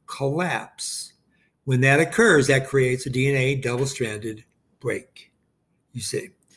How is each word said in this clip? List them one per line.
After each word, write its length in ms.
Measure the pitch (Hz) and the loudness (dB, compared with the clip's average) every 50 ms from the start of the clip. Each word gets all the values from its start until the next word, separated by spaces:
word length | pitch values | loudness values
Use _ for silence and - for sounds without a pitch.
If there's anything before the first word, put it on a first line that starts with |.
| _ | _
collapse. 1080 | - - - 139 139 143 165 180 170 127 110 - - _ - - - - - - - - _ _ _ _ _ _ _ _ _ _ | -16 -10 -6 -4 -4 -2 -2 -4 -4 -4 -6 -8 -10 _ -12 -12 -10 -10 -10 -12 -14 -18 _ _ _ _ _ _ _ _ _ _
When 160 | 139 131 123 | -2 0 2
that 180 | 131 135 139 151 | 4 6 6 4
occurs, 480 | 170 170 - - 226 226 175 147 131 135 | 4 2 4 4 6 6 6 6 6 4
that 200 | 139 131 131 - | 2 2 0 0
creates 380 | - 135 131 127 127 127 - 135 | 0 2 2 2 0 -2 -4 -4
a 20 | |
D 200 | 127 127 131 139 | -2 0 0 0
N 60 | 139 | 0
A 200 | 135 127 135 139 | 0 0 0 -2
double-stranded 880 | 135 123 120 123 123 139 - - - 120 110 107 104 110 113 110 110 - _ _ _ _ _ _ _ | -2 -4 -4 -4 -2 -4 -4 -4 -4 -6 -6 -6 -8 -8 -10 -10 -12 -16 _ _ _ _ _ _ _
break, 520 | - 123 98 - - - _ - - _ _ _ _ _ _ _ _ _ _ _ _ _ - | -8 -6 -6 -6 -10 -14 _ -20 -20 _ _ _ _ _ _ _ _ _ _ _ _ _ -12
you 80 | 120 | -10
see. 280 | 101 - - 104 - - - _ _ _ _ | -8 -6 -6 -8 -8 -10 -16 _ _ _ _